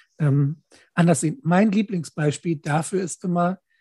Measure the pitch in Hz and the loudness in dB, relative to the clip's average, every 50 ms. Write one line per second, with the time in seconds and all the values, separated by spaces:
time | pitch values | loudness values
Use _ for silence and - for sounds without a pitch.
0 | _ _ _ _ 160 147 135 143 143 139 160 - _ _ - _ _ _ _ - | _ _ _ _ 0 2 2 2 2 0 -2 -6 _ _ -20 _ _ _ _ 2
1 | 170 170 165 - - 156 - - - 156 170 185 208 226 190 214 214 - 208 175 | 4 4 4 2 0 -4 -4 -4 -2 0 2 4 4 4 2 0 -2 -2 -4 -6
2 | 143 - - - 151 147 139 - - 175 165 147 - 160 143 160 156 - - 185 | -8 -8 -6 -2 -2 -2 -2 -2 -4 -6 -6 -4 -4 -2 -2 -2 -2 -2 -4 -4
3 | 190 170 - - - 185 175 170 175 175 190 - _ _ _ _ | -4 -4 -8 -8 -6 -4 -2 0 0 0 -2 -6 _ _ _ _